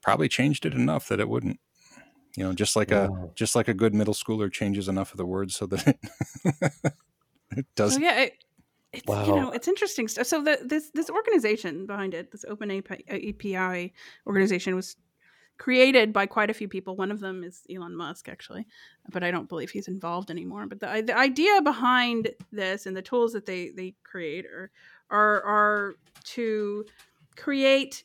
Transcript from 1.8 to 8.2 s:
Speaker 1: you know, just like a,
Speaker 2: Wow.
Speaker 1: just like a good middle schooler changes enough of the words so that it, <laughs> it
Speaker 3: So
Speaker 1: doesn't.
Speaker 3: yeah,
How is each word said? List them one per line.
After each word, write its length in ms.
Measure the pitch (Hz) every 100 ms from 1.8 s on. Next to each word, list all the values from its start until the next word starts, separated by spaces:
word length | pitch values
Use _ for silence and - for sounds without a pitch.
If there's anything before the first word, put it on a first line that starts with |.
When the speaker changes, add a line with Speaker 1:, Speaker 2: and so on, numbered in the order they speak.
| _ - - _ _ -
Speaker 1:
you 60 |
know, 100 | 95
just 220 | 90 104 110
like 140 | 104
a, 180 | 104 98
Speaker 2:
Wow. 200 | 92 87 -
Speaker 1:
just 200 | 110 -
like 120 | 113
a 60 |
good 200 | 98 110 104
middle 180 | 104
schooler 360 | 104 - 110 101
changes 380 | - 104 101 95
enough 240 | 95 95
of 60 | 95
the 80 | 90
words 280 | 92 98 -
so 100 | 95
that 200 | 98 -
it, 100 | - - - - - 175
<laughs> 260 | - 262 - 151 - _ _ _ _ _
it 140 | - 131
Speaker 3:
So 0 | -
Speaker 1:
doesn't. 260 | 208 269
Speaker 3:
yeah, 160 | 330 226